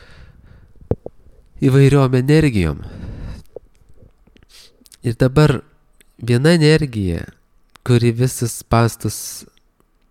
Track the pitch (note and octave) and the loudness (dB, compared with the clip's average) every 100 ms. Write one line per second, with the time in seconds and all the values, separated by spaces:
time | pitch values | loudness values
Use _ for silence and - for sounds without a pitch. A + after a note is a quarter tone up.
0 | - - - - - - - - - - | -20 -20 -20 -20 -20 -20 -20 -12 -6 -6
1 | - - - - _ - C#3+ C3+ C#3 C#3+ | -8 -20 -20 -20 _ -4 2 4 4 4
2 | C3 B2+ C3 D#3 D3+ G#2+ E2 C#2+ - - | 2 0 2 2 2 0 -2 -4 -12 -14
3 | - - - - - - _ _ _ - | -14 -14 -14 -16 -18 -20 _ _ _ -20
4 | - _ _ _ _ - - _ _ - | -20 _ _ _ _ -20 -20 _ _ -12
5 | A#2+ A#2 C3 C#3 D3+ B2+ - _ _ _ | -6 -2 0 4 2 2 -6 _ _ _
6 | _ - A#2+ A#2+ D3 F3 D3+ D#3 C#3+ A2 | _ -10 -2 2 4 4 4 2 0 -4
7 | F#2+ E2+ - - _ _ _ _ - A#2+ | -4 -4 -8 -20 _ _ _ _ 0 0
8 | A#2 A#2 B2+ - A#2+ - - A#2 A#2 - | 0 -2 -4 -4 -8 -8 -2 0 0 -2
9 | G#2+ - - - - _ _ _ _ _ | -10 -10 -14 -16 -20 _ _ _ _ _
10 | _ | _